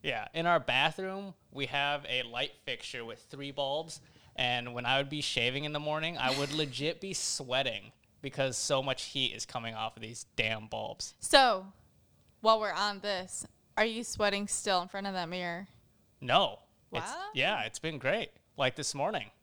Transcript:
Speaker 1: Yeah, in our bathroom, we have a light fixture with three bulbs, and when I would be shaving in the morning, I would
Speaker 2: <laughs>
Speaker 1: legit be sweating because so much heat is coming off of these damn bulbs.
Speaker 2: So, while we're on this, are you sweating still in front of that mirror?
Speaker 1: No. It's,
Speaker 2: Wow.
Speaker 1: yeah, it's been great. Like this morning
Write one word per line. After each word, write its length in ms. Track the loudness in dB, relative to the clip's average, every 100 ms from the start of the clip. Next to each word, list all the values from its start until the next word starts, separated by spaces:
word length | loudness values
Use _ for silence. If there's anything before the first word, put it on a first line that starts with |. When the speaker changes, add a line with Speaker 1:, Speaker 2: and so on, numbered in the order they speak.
Speaker 1:
Yeah, 240 | -2 -4 -4
in 120 | -2 4
our 140 | 4
bathroom, 720 | 4 4 4 2 -6 -6 -10 -14 _
we 140 | -6 -2
have 380 | 2 2 0 0
a 160 | -2
light 280 | -2 -2 -4 -6 -8
fixture 380 | -8 -8 -10 -10
with 140 | -12 -14
three 220 | -10 -8
bulbs, 500 | -4 -2 -2 -4 -12 -18 -20 -14 -2
and 380 | 0 0 -2
when 120 | -4 2
I 120 | 2
would 120 | 2
be 120 | -2
shaving 420 | 0 2 2 0
in 80 | -4
the 60 | -4
morning, 380 | -2 -2 -2 0
I 200 | 0 2
would 160 | 0
Speaker 2:
<laughs> 0 |
Speaker 1:
legit 460 | 0 -2 0 -2 -2
be 120 | -6
sweating 800 | -4 -2 -4 0 0 0 -2 -10 -20 _ _
because 360 | -10 0 0 0
so 260 | 2 2
much 200 | 2 -2 -2
heat 280 | 0 -2
is 120 | -2 -8
coming 280 | -6 -6
off 220 | -4 -6 -6
of 60 |
these 240 | -12 -10 -10 0
damn 320 | 0 0 -4
bulbs. 460 | -6 -6 -6 -10 -8
Speaker 2:
So, 520 | 6 8 8 4 -2 -18 -20 _ _ _ _ _
while 180 | 4 4
we're 140 | 4
on 260 | 0 0 -2
this, 480 | -2 -4 -4 -10 -12 _ _ 2
are 80 | 2
you 180 | 2
sweating 440 | -6 2 2 2 0
still 340 | -2 2 2
in 80 | 2
front 180 | -6 -4
of 60 |
that 160 | -4 -4
mirror? 380 | -4 -4 -4 -8 -18 _ _ _ _
Speaker 1:
No. 380 | 4 6 4 -2 _ _ _
It's, 140 | -4 -4
Speaker 2:
Wow. 120 | -4 -4
Speaker 1:
yeah, 280 | 2 2 2
it's 160 | -2 -4
been 180 | -6 -2
great. 340 | 0 0 -2 -10 _ 0
Like 180 | 0 2
this 180 | -4 -2
morning 360 | 0 -2 -6 _